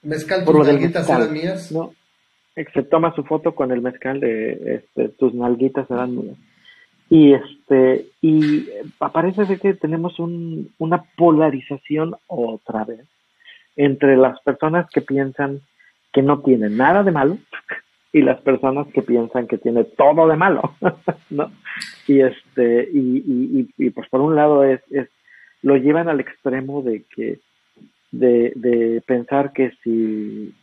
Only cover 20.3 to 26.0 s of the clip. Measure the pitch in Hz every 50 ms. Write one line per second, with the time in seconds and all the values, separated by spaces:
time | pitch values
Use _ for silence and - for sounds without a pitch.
20.3 | 160 156 180 196 160 - - - - _ - 180 - - _ - 165 - _ _
21.3 | - 143 - - - _ _ - - - - - - - _ - 143 135 131 127
22.3 | 127 - _ _ _ 135 123 120 117 120 120 - - 143 131 127 127 139 127 143
23.3 | 127 123 131 127 131 135 123 - _ - 139 123 - - - - - 131 143 156
24.3 | 160 151 147 151 147 139 139 135 131 123 _ _ 139 139 - _ _ _ _ _
25.3 | - - - _ _ _ - 135 139 135 127 143 151 165